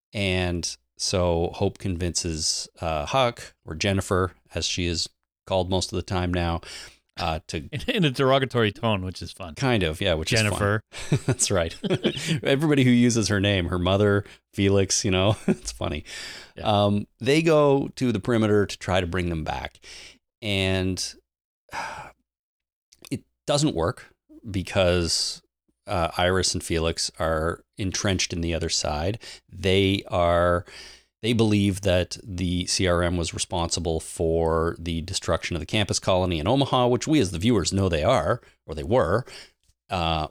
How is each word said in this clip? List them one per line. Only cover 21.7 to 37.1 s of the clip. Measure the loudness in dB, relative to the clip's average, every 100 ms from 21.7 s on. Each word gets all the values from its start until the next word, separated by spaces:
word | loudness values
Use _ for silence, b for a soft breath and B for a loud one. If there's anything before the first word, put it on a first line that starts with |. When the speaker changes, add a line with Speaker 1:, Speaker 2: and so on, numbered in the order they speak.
Speaker 1:
<sighs> | -10 -10 -12 -16 -20 _ _ _ _ _ _ _ _ -10
it | -10 -10 _ -2
doesn't | 0 2
work | 2 -2 -2 -10 _ _ -18 -8
because | -6 -2 2 4 4 2 -2 -4 -8 _ _ _ _ -6
uh, | -2 -2 0
Iris | 2 2 0
and | -2
Felix | -2 0 0 -2 -6 -4
are | -2 0 -2 -6 _ -8
entrenched | -6 -2 0 0 -2
in | -4
the | -2
other | -2 -2
side. | -2 -2 -2 -4 -4 B B _
They | -4 2 4 4 0 -2
are, | 0 2 4 4 2 B B B B B _
they | -2
believe | 2 4 4 2 0
that | 2 2 0 -6
the | -10 -4 -2 -2 -2
C | 0 2
R | 2
M | 0 0
was | -4
responsible | -6 -4 -4 -2 -2 -2 -4
for | -4 -2 0 2 2 2 0 -4
the | -4 -4
destruction | -4 -6 -2 -2 -2 -6
of |
the | -2
campus | -2 0 -2
colony | 0 2 2 0
in | 0
Omaha, | 2 2 2 2
which | 2
we | 2